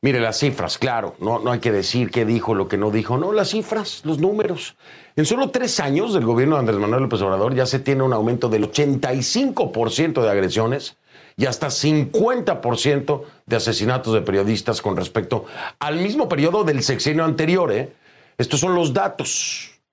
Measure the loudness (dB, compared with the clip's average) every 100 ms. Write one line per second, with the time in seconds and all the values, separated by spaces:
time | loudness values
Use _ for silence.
0 | 0 0 0 0 -2 0 -6 -2 -2 -2
1 | -4 -4 -2 -2 0 0 2 0 0 0
2 | 0 0 2 0 2 0 0 0 0 0
3 | 0 -2 0 0 0 -2 -2 -4 -6 -8
4 | -4 0 0 2 0 -2 -8 -16 -20 -20
5 | -10 0 2 2 0 0 -2 -2 0 0
6 | 2 0 2 4 4 2 2 2 2 2
7 | 0 0 0 2 2 2 0 0 0 0
8 | 2 2 2 0 0 0 0 0 2 2
9 | 0 -2 -2 0 0 0 -2 0 -2 0
10 | 0 2 2 2 2 0 0 -2 -6 -18
11 | _ -20 -20 -2 -2 0 -4 0 2 2
12 | 2 2 2 0 0 -2 -2 0 2 0
13 | 0 -4 -4 -20 -4 -2 0 0 0 0
14 | 2 0 2 0 2 0 -2 -2 -2 -2
15 | -2 -4 -2 -6 -6 -12 -14 -8 -4 -2
16 | -2 0 0 2 2 2 0 0 0 -2
17 | 0 0 0 0 2 2 2 0 -2 -12
18 | _ _ _ _ -2 0 0 2 2 0
19 | -2 -4 -6 -4 -6 -8 -12 _ _